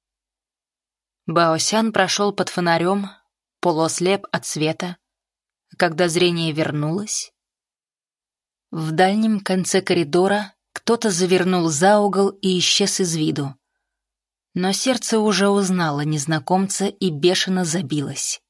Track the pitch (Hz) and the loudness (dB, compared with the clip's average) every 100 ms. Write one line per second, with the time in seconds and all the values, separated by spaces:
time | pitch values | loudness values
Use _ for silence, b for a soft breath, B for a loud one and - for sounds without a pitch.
0 | _ _ _ _ _ _ _ _ _ _ | _ _ _ _ _ _ _ _ _ _
1 | _ _ - 165 170 160 - 220 220 214 | _ _ -2 2 2 2 0 0 2 2
2 | 185 - 202 196 185 - 175 165 170 202 | 0 0 -2 -2 -4 -2 0 0 0 -2
3 | 196 - _ _ _ _ 175 156 160 - | -4 -12 _ _ _ _ -2 0 0 0
4 | 175 196 - - - 151 156 160 180 175 | 0 -2 -2 -8 -6 -2 -2 -2 -8 -12
5 | _ _ _ _ _ _ _ - 175 156 | _ _ _ _ _ _ _ -2 0 2
6 | 175 170 175 170 165 151 156 147 151 175 | 0 2 2 2 -2 -2 -2 -2 -4 -4
7 | 214 - - _ _ _ _ _ _ _ | -6 -8 -10 _ _ _ _ _ _ _
8 | _ _ _ _ _ _ _ 165 156 160 | _ _ _ _ _ _ _ -8 -4 2
9 | 185 208 220 208 196 185 170 190 190 175 | 2 4 0 0 0 -2 0 0 0 0
10 | 151 170 190 208 202 - _ - - 233 | 2 2 2 2 -4 -12 _ -8 -2 0
11 | 226 170 180 185 175 185 165 147 185 208 | 0 0 2 2 2 2 0 4 4 6
12 | 208 190 196 - 190 180 160 - 196 - | 4 2 0 0 0 0 2 2 0 0
13 | 185 165 156 151 139 139 _ _ _ _ | -2 0 -2 -2 -6 -8 _ _ _ _
14 | _ _ _ _ _ 175 185 196 262 240 | _ _ _ _ _ -4 -2 0 -2 -2
15 | - 220 214 190 202 202 190 185 160 143 | -2 0 2 2 2 2 2 0 0 -2
16 | 147 156 143 156 - 185 196 - 196 - | -2 -2 -2 -4 0 0 0 -2 -4 -2
17 | 190 147 175 185 - 185 175 170 139 151 | -4 0 2 2 0 -2 -2 -4 -4 -4
18 | 135 139 - - _ | -4 -6 -8 -8 _